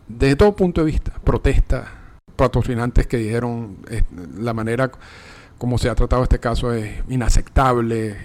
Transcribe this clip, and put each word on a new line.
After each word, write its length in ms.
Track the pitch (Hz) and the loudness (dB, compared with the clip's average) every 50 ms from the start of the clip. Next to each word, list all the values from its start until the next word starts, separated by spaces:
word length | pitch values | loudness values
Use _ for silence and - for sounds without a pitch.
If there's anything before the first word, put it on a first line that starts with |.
| - | -18
desde 300 | - 107 120 135 135 143 | -10 -4 0 2 2 4
todo 180 | 147 208 208 202 | 6 4 4 4
punto 260 | - 190 180 165 175 | 2 0 0 2 0
de 100 | 156 156 | 0 0
vista, 200 | 151 - - - - - - | 0 -2 -4 -4 -6 -4 -2
protesta, 640 | - 127 113 - 143 131 - - - 139 123 117 - - - - - - - _ - - | 0 0 2 2 2 4 4 4 2 0 -4 -4 -10 -18 -20 -20 -20 -20 -20 _ -8 -2
patrocinantes 720 | - 135 123 - 127 117 - 123 113 117 123 120 - - | 0 0 2 2 0 0 0 -2 -2 -2 2 2 2 2
que 100 | - - | 2 0
dijeron, 600 | 117 110 104 113 117 120 120 120 117 117 104 95 85 - - | -2 -2 -2 -2 -2 -4 -4 -6 -6 -8 -10 -14 -16 -14 -4
eh, 140 | 117 104 - - - 82 - 76 67 | 0 0 0 0 0 -6 -14 -12 -10
la 160 | 92 113 117 113 | -6 -4 -4 -4
manera 380 | 113 110 113 117 117 131 127 - - - - - - - - - - - - - | -4 -2 -2 -2 0 -2 -2 -4 -8 -20 -20 -20 -20 -20 -20 -20 -20 -20 -20 -12
como 200 | - 120 123 123 | -8 -4 -2 -2
se 120 | 110 - 123 | 0 -2 0
ha 60 | 110 | 2
tratado 280 | - 123 123 127 123 127 | 2 2 2 2 2 2
este 160 | - - 120 | 2 2 2
caso 340 | - 120 113 - 127 123 117 | 0 -2 -2 -2 -2 -2 -2
es 280 | 113 107 104 101 - - | -4 -4 -6 -8 -8 -6
inaceptable 1120 | - 131 127 117 107 - 104 98 - - - 135 131 123 120 117 113 113 110 110 107 101 101 | -4 -2 -2 0 2 2 0 0 0 2 2 4 4 2 2 0 0 -2 -2 -4 -4 -6 -10